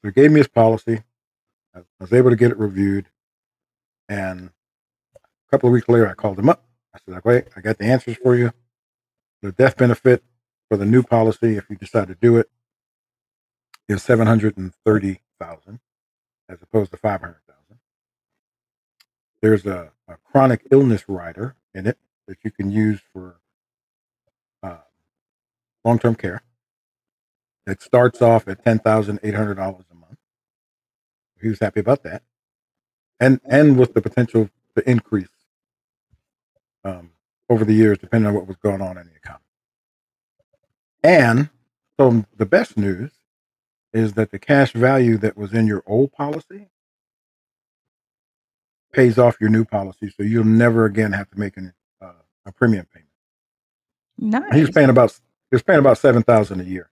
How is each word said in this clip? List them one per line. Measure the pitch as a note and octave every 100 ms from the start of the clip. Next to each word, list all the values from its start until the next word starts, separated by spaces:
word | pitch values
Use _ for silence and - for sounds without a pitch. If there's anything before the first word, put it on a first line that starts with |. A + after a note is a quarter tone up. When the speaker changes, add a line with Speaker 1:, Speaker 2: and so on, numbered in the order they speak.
Speaker 1:
So | G#2+
he |
gave | F#2+ D3
me | D3+
his | C3+
policy. | - A2+ A2 - A2+ - _ _ _ _ _ _
I | F#2 _ _
was | F#2
able | A#2+ B2+
to | A#2
get | A#2+
it | A#2
reviewed. | G#2+ F#2+ G2 G2 F#2+ _ _ _ _ _ _ _ _ _ _
And | G2+ F#2+ F#2 F#2 _ _ _ _ _ _ _
a | _ _ _
couple | C#3 B2+
of |
weeks | A#2+ -
later, | A#2 G#2+
I |
called | F2+ G#2+ F#2
him | A#2
up. | F3 _ _ _
I | -
said, | - F2+
"Okay, | A2+ B2 -
I | -
got | F#2+ A2
the |
answers | G#2 B2+ - A2+
for | B2+
you. | B2 A#2+ - _ _ _ _ _ _ _ _
The | G2+
death | F#2 C3 -
benefit | B2 A#2 C3 B2 _ _ _ _ _
for | G#2
the | G2+
new | B2
policy, | A#2+ A#2 A2+ G#2+ A#2 G#2
if | -
you | G2+
decide | G2+ A#2 F#2+
to |
do | F2+ A#2+ A#2
it, | - _ _ _ _ _ _ _ _ _ _ _ _ _ _
is | G2+
seven | - A#2+ A2
hundred | A2+ G#2+ G2+
and | F#2+ _ -
thirty | G#2+ G2 F#2+ _ _
thousand | G2 F#2+ _ A2 _ _ _ _ _ _ _
as | F#2+
opposed | _ A2 G2
to | -
five | A2 G2
hundred | F2 E2 _
thousand. | _ _ A2+ _ _ _ _ _ _ _ _ _ _ _ _ _ _ _ _
There's | G#2+ G#2+ G2
a, | F#2 D#2+ _ _
a | E2+
chronic | _ C#3 C3+ A#2 _
illness | C3+ C3+ G#2+ -
rider | F#2+ E2+ E2 A#2+ C3+ _
in | F#2+ F#2+
it | - _ _ _
that | F#2+
you | A2
can | - G2
use | G#2 G#2+ G#2 _
for, | F#2+ F#2 F2+ _ _ _ _ _ _ _ _ _ _ _ _
uh, | F#2+ E2 _ _ _ _ _ _ _ _ _ _
long-term | A2+ A#2 A#2+
care. | A2+ F#2+ F#2+ _ _ _ _ _ _ _ _ _ _ _ _ -
It | G2
starts | - B2 B2 -
off | A#2+ A2+ -
at | F#2+
ten | - A2+
thousand | A2 A2 G#2 G#2
eight | G#2+
hundred | G2+ G#2+
dollars | G2 F#2+ F#2+ F#2
a |
month." | F2 E2+ C3+ _ _ _ _ _ _ _ _ _ _ _ _
He | A2
was | G#2
happy | G#2+ G#2+
about | G#2 C3+
that. | E2 G2+ _ _ _ _ _ _ _ _ _ _
And, | B2+ C3+
and | - C3+ D3+ C3
with | B2
the | -
potential | - - A#2+ A2+ G#2+ _ _ -
to | C3
increase, | A#2+ - G#2+ F2+ _ _ _ _ _ _ _ _ _ _ _ _ _ _ _
um, | G2 F2+ F2 _ _ _ _
over | A#2
the | G#2+
years, | A2 A2 G2+
depending | - A#2 G#2+
on |
what | G2+ F#2+
was | F#2+
going | G#2 G2
on | F#2+ F2+
in | E2+
the |
economy. | D#2 - - _ _ _ _ _ _ _ _ _ _ _ _ _ _ _ _
And | - F3 B2 A#2 D3+ _ _ _ _ _
so | C3+ A#2 G#2 _
the | G2+
best | F#3 A#3 -
news | G2 F#2 B2+ _ _ _ _ _ _ _ _
is | A2+ A2
that | G2+ A2
the | G2
cash | - C#3+ C3+
value | A#2 B2 C3+ A#2+ A2+
that | G#2+ -
was | G#2
in | A2 A2
your | G2+
old | - A2 C#3
policy | _ C#3+ D3+ - G3 G3+ _ _ _ _ _ _ _ _ _ _ _ _ _ _ _ _ _ _ _ _ _ _
pays | - B2 A#2
off | A#2+ -
your | G#2+
new | A2
policy, | A2+ G#2+ G2 - G#2
so | _
you'll | G#2 A#2
never | A2 A2+ A#2+ A2+
again | A2 G2+ G#2+
have | G2+ G2+
to | G2
make | G2+ G2
an, | F#2+ _ _ _
uh, | F#2+ F2 _ _ -
a |
premium | - B2 G#2 E2+
payment. | _ _ _ _ _ _ _ _ _ _ _ _ -
Speaker 2:
Nice. | A3 A3 D4
Speaker 1:
He | C3+
was | D3+
paying | - C#3
about, | B2 A#2+ - _ _ _
he | B2+
was |
paying | - E3+
about | C#3 A#2
seven | C#3+ A#2+
thousand | A2 A2+ G#2 F#2
a |
year. | F2+ F#2 E2+